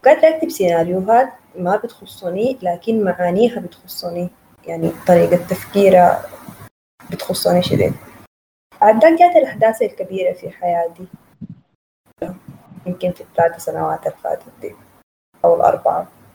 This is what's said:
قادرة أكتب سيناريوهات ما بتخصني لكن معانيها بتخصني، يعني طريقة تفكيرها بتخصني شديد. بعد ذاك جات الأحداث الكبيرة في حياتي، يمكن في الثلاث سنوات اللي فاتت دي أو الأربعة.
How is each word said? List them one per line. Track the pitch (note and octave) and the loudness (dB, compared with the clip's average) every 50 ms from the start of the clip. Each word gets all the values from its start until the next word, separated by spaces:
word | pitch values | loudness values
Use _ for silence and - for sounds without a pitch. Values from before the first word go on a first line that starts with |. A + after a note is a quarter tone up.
| - | 6
قادرة | B3+ D#4 D#4 - D#4+ D#4+ | 6 4 6 4 2 2
أكتب | D#4+ D#4+ - | 2 -6 -6
سيناريوهات | - - F#3+ F3 E3+ E3 E3 F3 F3+ F#3+ F#3 G3+ A3+ A#3+ C4 C4 - - _ _ _ | -4 -2 0 0 2 0 0 0 -2 -4 0 2 2 2 2 0 -6 -20 _ _ _
ما | F3 F3+ F3 G3 | -8 -4 -2 -2
بتخصني | G#3+ - A3+ - _ - - - - G3 F3+ F3 F#3+ A3 B3+ C4+ C4 F#3+ | -4 -4 -8 -16 _ -20 -20 -20 -12 -10 -8 -6 -4 -4 -4 -6 -4 -6
لكن | F3+ F3 F3 - A#3 A3+ A3 G#3 | -6 -6 -6 -4 -4 -2 -2 -2
معانيها | F#3 E3+ - F3+ F3 F3 F#3+ A#3 A#3+ A#3+ F3 | -2 -2 -2 -4 -2 0 2 0 0 0 -4
بتخصني، | F3+ F3 - _ _ F#3 - - - F3 E3+ F3 F3+ F3+ _ _ _ _ _ _ _ | -12 -12 -16 _ _ -18 -18 -12 -12 -10 -8 -8 -10 -10 _ _ _ _ _ _ _
يعني | - E3 E3 E3 D#3+ - - - | -12 -8 -4 -4 -6 -6 -4 2
طريقة | - F3+ E3+ E3+ E3+ F3 | 4 4 4 4 2 0
تفكيرها | F3 - - F#3 - - - - G3+ G3+ F#3+ F#3 F3+ F3 E3+ - - - - - - - - - - - - _ _ _ _ _ _ - - | -2 -2 -4 -8 -8 -8 -6 0 2 4 6 6 6 6 6 2 0 -6 -12 -20 -20 -20 -20 -20 -20 -20 -20 _ _ _ _ _ _ -16 -14
بتخصني | F3 - - - F#3+ - - F3 F3 F3+ F3+ | -14 -14 -8 -8 -8 -4 0 0 0 2 0
شديد. | - E3 E3 - - - - - - - - - _ _ _ _ _ _ _ _ _ _ _ | 0 0 0 0 -2 -4 -6 -14 -20 -20 -20 -20 _ _ _ _ _ _ _ _ _ _ _
بعد | - G#3 A3 A3+ D#4 | 4 4 4 6 4
ذاك | E4 E4 E4 | 4 6 6
جات | F4 F4 F4 | 4 4 6
الأحداث | E4 C#4 C4 A#3 G#3 A3 A3 A3 - - | 4 2 2 -2 0 0 0 0 0 -4
الكبيرة | E3+ - - F#3+ F#3 F#3+ F#3+ F#3 F3+ F#3 | -4 -4 -10 -12 -10 -6 -4 -4 -4 -4
في | - - F3+ | -6 -12 -18
حياتي، | F3+ - - F3 F3 E3+ E3+ E3+ E3+ F3+ F#3 F3+ - _ _ _ _ _ - - - _ _ _ _ _ _ _ _ _ _ _ _ _ - F3 F#3 - _ - - - _ _ - - - | -14 -8 -4 -4 -2 -2 -4 -6 -8 -14 -20 -20 -20 _ _ _ _ _ -20 -20 -20 _ _ _ _ _ _ _ _ _ _ _ _ _ -12 -12 -12 -16 _ -20 -20 -20 _ _ -20 -16 -12
يمكن | F3+ F3+ - - F3+ F3+ | -12 -10 -6 -6 -8 -6
في | - | -8
الثلاث | - _ _ - E3 E3+ E3+ - - | -16 _ _ -2 0 0 -2 -4 -10
سنوات | - D#3 D#3+ D#3+ D#3+ D#3 - - | -8 -6 -6 -4 -6 -6 -6 -6
اللي | - - _ | -10 -10 _
فاتت | _ D#3 D#3 - - - _ _ | _ -8 -8 -8 -10 -20 _ _
دي | - - - - - _ _ _ _ _ _ _ _ _ _ _ - | -16 -16 -16 -18 -20 _ _ _ _ _ _ _ _ _ _ _ 2
أو | E3+ E3+ | 2 2
الأربعة. | - - - - - - - - - - - _ _ _ _ _ | 4 2 0 0 0 -2 -4 -4 -4 -6 -10 _ _ _ _ _